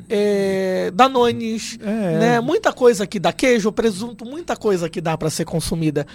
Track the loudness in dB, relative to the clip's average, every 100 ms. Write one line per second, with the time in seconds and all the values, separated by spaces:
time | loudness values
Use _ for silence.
0 | -6 0 2 2 0 0 0 -2 -2 2
1 | 2 4 2 0 -4 -6 -8 -10 -6 -2
2 | 0 2 4 2 2 0 0 4 4 4
3 | 0 0 0 2 4 4 2 0 0 0
4 | -8 -10 -12 -12 -8 -4 0 0 -2 -4
5 | -4 -2 -2 -4 -4 -4 -4 -2 0 -2
6 | -6